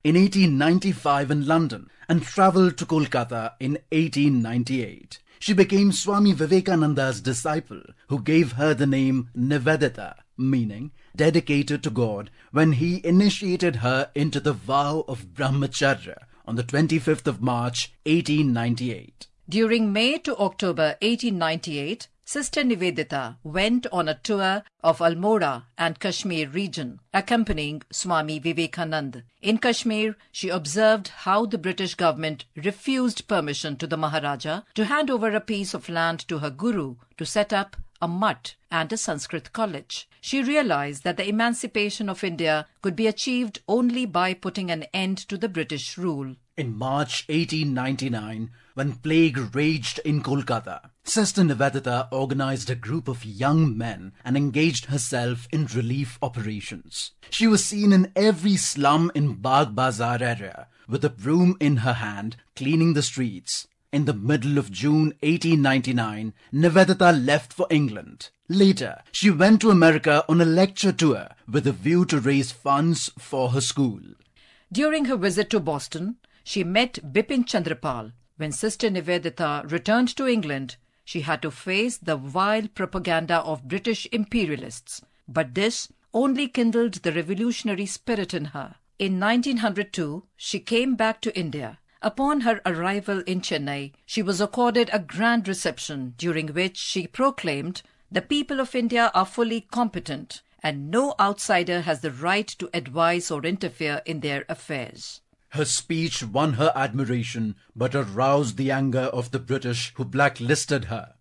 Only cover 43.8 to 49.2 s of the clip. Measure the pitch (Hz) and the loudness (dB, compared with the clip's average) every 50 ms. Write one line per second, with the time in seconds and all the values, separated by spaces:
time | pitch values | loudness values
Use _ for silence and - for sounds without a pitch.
43.8 | 247 247 240 254 254 208 156 175 180 185 185 185 - 185 180 208 190 175 170 160 | 2 2 0 0 -4 -2 0 0 0 0 -2 -4 -6 -8 -6 -6 -4 -4 -4 -6
44.8 | 156 - - 190 190 190 190 190 - - 202 180 208 226 180 170 151 - 156 139 | -6 -6 -4 -4 -2 -2 -4 -4 -6 -10 -6 -4 -4 -4 -2 -4 -4 -4 -6 -8
45.8 | - - - - 180 180 156 139 139 131 131 _ _ _ _ - 143 120 110 104 | -8 -10 -8 -4 -4 -4 -4 -4 -8 -10 -12 _ _ _ _ -6 -6 -6 -4 -4
46.8 | 127 131 135 147 151 - - - - - 151 165 165 - 160 156 156 143 131 123 | -4 -2 0 0 -2 -2 -4 -10 -6 -2 -2 -2 0 0 -2 -2 0 0 -2 -2
47.8 | 127 131 135 131 131 131 117 110 107 107 110 110 113 117 - _ _ _ _ 135 | -2 -2 -2 -2 -4 -4 -4 -4 -6 -8 -8 -8 -10 -10 -12 _ _ _ _ -4
48.8 | 139 143 120 - - 151 156 160 | -4 -4 -4 -4 -2 2 4 4